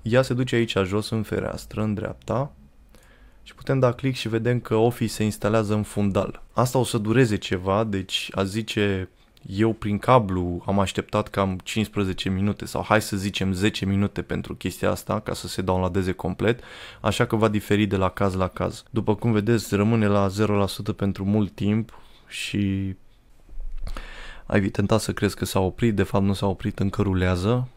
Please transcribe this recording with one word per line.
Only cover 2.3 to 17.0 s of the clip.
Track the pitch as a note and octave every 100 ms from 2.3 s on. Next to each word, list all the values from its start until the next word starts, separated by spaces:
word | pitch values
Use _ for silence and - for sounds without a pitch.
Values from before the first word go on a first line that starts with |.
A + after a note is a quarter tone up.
| A2 C#3+ - - - - - - - - -
și | - -
putem | - C3+
da | B2+
click | A#2 C3+ B2+
și | A2+
vedem | A2+ A2+ B2
că | - A2
Office | A#2 A#2+ A2
se | -
instalează | G#2+ G#2 G2+ A2 G2+
în | G#2+
fundal. | G#2 - G2+ F#2+ - - -
Asta | - B2+ C3+
o |
să | A#2 A#2
dureze | G#2 A#2 B2 G2+
ceva, | - F#2+ F#2 G2+
deci | A2+ G2 F#2 - -
a | -
zice, | G2 G#2+ A2 A2 G2+ F#2+ F#2 _ _ _
eu | - G2 A2
prin | A2 G#2+ G2+
cablu | - B2+ G2+ F#2 F2 F2 -
am | G2
așteptat | F#2+ - - G#2 G2+
cam | - F#2+ F2+
cincisprezece | - A2+ G#2 G#2 F#2+ F2+ F#2+
minute | F#2+ G2+ G2 -
sau | -
hai | F2+ G#2+
să | - G2+
zicem | G2 - F#2+
zece | F2+ G#2+ - G2
minute | G2 G2+ -
pentru | - F#2 - -
chestia | F#2+ - F#2+
asta, | F#2+ - G2+
ca | -
să | - F2+
se | -
downloadeze | F#2+ F#2 F#2 F#2 F#2
complet, | F2+ - F2+ G#2 B2 - - - -